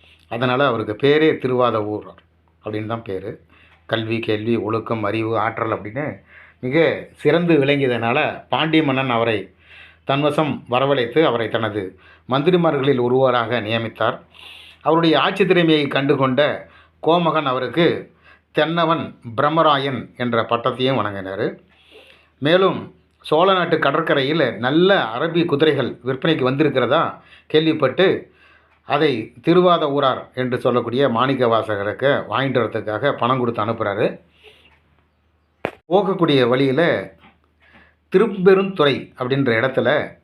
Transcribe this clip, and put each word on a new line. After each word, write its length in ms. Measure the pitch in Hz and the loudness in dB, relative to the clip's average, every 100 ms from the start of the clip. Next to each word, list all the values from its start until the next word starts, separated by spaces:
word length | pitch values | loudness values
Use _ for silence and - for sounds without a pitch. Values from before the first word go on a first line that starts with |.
| _ _ - | _ _ -12
அதனால 380 | 117 131 127 143 | -4 -2 0 0
அவருக்கு 280 | 113 104 104 | 0 -4 0
பேரே 360 | 139 151 156 - | 2 4 2 2
திருவாத 460 | 127 127 120 113 | -2 0 0 0
ஊர் 240 | 104 104 - - _ _ _ _ 107 | -4 -8 -10 -20 _ _ _ _ -10
அப்படின்னு 200 | 107 107 | -8 -6
தான் 180 | 113 | -8
பேரு. 380 | - 92 98 160 _ _ _ _ - | -6 -8 -10 -14 _ _ _ _ -6
கல்வி, 340 | 113 110 113 | -4 -2 -4
கேள்வி, 360 | 113 107 110 113 | -2 -2 -2 -2
ஒழுக்கம், 480 | 98 113 107 117 | -2 -4 -4 -4
அறிவு, 360 | 101 110 110 110 | -2 -2 -2 -2
ஆற்றல் 420 | 110 - 110 98 | -2 -4 -4 -4
அப்படின்னு 400 | 101 120 147 101 _ - - _ | -6 -8 -8 -10 _ -20 -20 _
மிக 480 | 127 147 151 98 90 | -2 0 2 0 -8
சிறந்து 460 | - 147 160 175 156 | -4 0 2 2 2
விளங்கியதனால 840 | 135 143 135 117 113 135 131 95 - | 2 2 0 0 0 0 -2 -6 -4
பாண்டிய 340 | 127 156 156 | -2 0 2
மன்னன் 260 | 151 131 135 | 2 0 0
அவரை 400 | 117 117 107 95 _ _ - - _ - | 0 0 -2 -6 _ _ -20 -20 _ -4
தன்வசம் 560 | 139 147 147 151 - - | 0 0 0 -2 -4 -4
வரவழைத்து 540 | 120 139 139 117 156 | 0 2 0 0 2
அவரை 260 | 156 117 107 | 2 0 -2
தனது 500 | 110 110 101 92 - - - - | -2 -4 -4 -8 -12 -20 -20 -4
மந்திரிமார்களில் 720 | 131 151 175 165 143 135 123 | -2 2 2 2 2 2 2
ஒருவராக 600 | 120 127 131 120 113 120 | 2 2 2 2 0 -2
நியமித்தார். 580 | 104 113 113 - 113 - - - - - - - | -2 -4 -4 -4 -4 -4 -12 -20 -20 -20 -20 -6
அவருடைய 380 | 143 165 165 143 | 0 2 4 2
ஆட்சி 260 | 170 196 190 | 2 2 2
திறமையை 400 | 175 165 156 139 | 4 4 2 2
கண்டுகொண்ட 840 | 143 139 135 135 127 143 98 - - _ _ | 0 0 2 2 2 0 -2 -10 -20 _ _
கோமகன் 400 | 156 170 165 151 | 0 2 2 0
அவருக்கு 680 | 143 127 123 160 165 107 87 _ _ _ _ | -2 -4 -2 0 2 0 -6 _ _ _ _
தென்னவன் 640 | - 151 170 165 160 104 - 120 110 | -2 0 0 0 -2 -4 -12 -10 -2
பிரம்மராயன் 800 | 147 160 156 139 139 120 90 - | 0 2 2 2 0 -6 -8 -6
என்ற 240 | 120 117 | -2 -2
பட்டத்தையும் 540 | 110 113 127 120 127 131 | 0 -2 -2 -2 0 0
வழங்கினார். 640 | 104 98 95 98 147 196 _ _ _ - - - _ _ | -2 -6 -8 -6 -6 -6 _ _ _ -20 -20 -20 _ _
மேலும் 580 | 143 180 190 135 104 - _ _ | 0 2 2 -2 -8 -18 _ _
சோழ 320 | - 151 190 | -2 2 4
நாட்டு 260 | 190 165 156 | 2 0 0
கடற்கரையில் 800 | 139 151 160 143 135 160 131 101 | 0 0 0 0 0 0 0 -2
நல்ல 500 | 120 156 185 190 117 117 | 0 2 4 2 0 -4
அரபி 280 | 165 165 156 | -2 0 0
குதிரைகள் 540 | 143 156 139 117 - 123 | 2 2 2 -2 -6 -8
விற்பனைக்கு 460 | 131 165 151 127 | -2 -2 0 0
வந்திருக்கிறதா 680 | 135 156 127 123 151 123 - - - - | 0 0 0 0 0 -2 -6 -18 -20 -2
கேள்விப்பட்டு 840 | 156 160 151 131 - 185 113 - _ _ _ _ _ | 0 2 0 0 2 2 0 -6 _ _ _ _ _
அதை 520 | - 143 151 120 107 - | -4 0 0 -2 -6 -6
திருவாத 500 | 160 175 180 170 151 | 0 4 4 4 0
ஊரார் 400 | 143 135 107 - | 0 0 -2 -6
என்று 260 | - 127 120 | -6 -4 -2
சொல்லக்கூடிய 500 | 127 120 117 120 139 | 0 0 0 0 2
மாணிக்க 380 | 113 131 123 120 | 2 0 2 2
வாசகருக்கு 800 | 113 104 101 101 95 135 123 90 | 2 0 -4 -4 -2 0 0 -2
வாங்கிட்டு 300 | 113 135 127 | -2 0 0
வரதுக்காக 580 | 107 110 104 107 143 143 | -2 -4 -6 -2 -2 0
பணம் 220 | 120 127 | 0 0
கொடுத்து 260 | 117 117 107 | -2 -2 -4
அனுப்புகிறாரு. 540 | 113 104 101 156 180 _ _ - - _ _ _ _ _ _ _ _ _ _ - - - | -4 -4 -2 -2 -4 _ _ -20 -20 _ _ _ _ _ _ _ _ _ _ -10 -10 -2
போகக்கூடிய 580 | 180 190 180 160 139 120 | 0 0 0 2 4 4
வழியில் 640 | 127 139 131 170 110 87 - - _ _ _ _ - _ _ _ | 2 2 2 0 0 -4 -16 -20 _ _ _ _ -20 _ _ _
திருப்பெருந்துறை 1040 | 185 226 - 180 190 196 - 143 117 - - | 0 0 2 4 4 2 0 0 0 -6 -8
அப்படின்ற 340 | 127 135 131 | -4 0 2
இடத்துல 600 | 113 131 131 117 147 98 - | 2 0 0 0 0 -4 -12